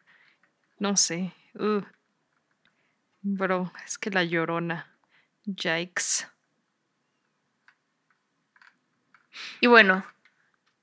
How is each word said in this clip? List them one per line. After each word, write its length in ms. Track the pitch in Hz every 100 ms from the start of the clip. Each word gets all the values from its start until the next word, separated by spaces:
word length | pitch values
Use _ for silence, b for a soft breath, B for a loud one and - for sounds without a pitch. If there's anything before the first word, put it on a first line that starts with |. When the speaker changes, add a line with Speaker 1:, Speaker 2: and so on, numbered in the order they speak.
| _ _ _ _ _ _ _ _
Speaker 1:
No 180 | 202 196
sé. 340 | - 170 180 - _ -
Ugh. 300 | 208 208 190 _ _ _ _ _ _ _ _ _ _ _ _ _
Bro, 520 | 202 196 190 185 180 - -
es 120 | -
que 140 | 214
La 120 | 190
Llorona. 640 | 170 170 165 170 170 170 - _ _ _ _ _ -
Yikes. 800 | 190 180 165 180 - - - - _ _ _ _ _ _ _ _ _ _ _ _ _ _ _ _ _ _ _ _ _ _ _ - _ _ _ _ _ _ B B B
Speaker 2:
Y 60 | 247
bueno, 380 | 233 196 190 - - _ _ _ _ _ _